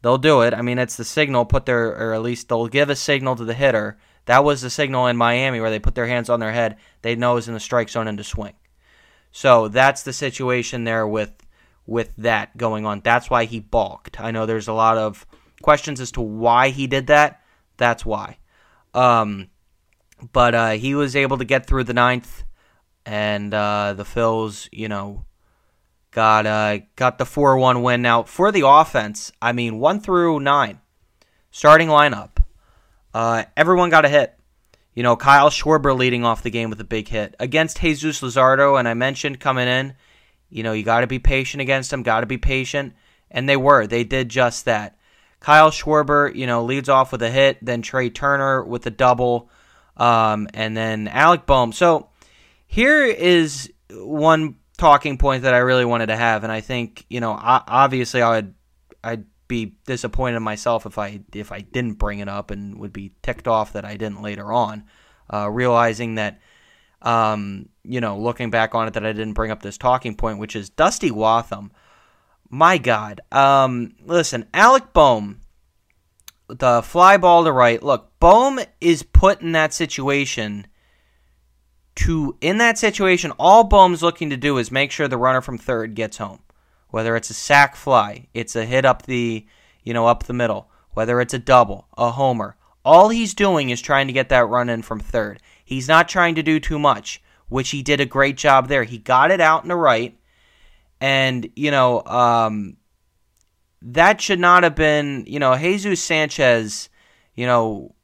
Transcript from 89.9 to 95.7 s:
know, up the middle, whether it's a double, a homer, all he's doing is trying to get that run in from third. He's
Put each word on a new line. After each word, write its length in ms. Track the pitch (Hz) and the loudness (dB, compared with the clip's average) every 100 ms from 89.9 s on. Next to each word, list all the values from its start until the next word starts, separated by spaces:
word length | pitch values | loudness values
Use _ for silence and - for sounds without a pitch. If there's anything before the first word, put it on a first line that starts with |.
| 117 | 0
know, 100 | 117 | 2
up 180 | 117 | 0
the 100 | - | -2
middle, 360 | 123 120 101 - _ _ | -4 -2 -4 -10 _ _
whether 280 | - 113 123 | -6 -2 -2
it's 140 | 123 | -2
a 60 | 131 | -6
double, 480 | 113 127 104 98 _ - | 4 4 4 -2 _ -4
a 140 | 120 | -4
homer, 440 | 123 135 117 101 - _ _ 131 | -2 -2 -2 -8 -12 _ _ 6
all 240 | 165 208 | 8 8
he's 240 | 226 220 | 4 -4
doing 380 | - 202 165 135 | 0 0 2 -2
is 100 | 120 | -6
trying 240 | - 139 135 | 0 0 0
to 80 | |
get 160 | 131 127 | -2 2
that 180 | 131 117 | 2 2
run 220 | 123 120 | 0 -2
in 140 | 113 | -4
from 160 | 113 110 | -6 -12
third. 420 | - 120 107 - _ _ | -6 -4 -6 -10 _ _
He's 220 | _ | _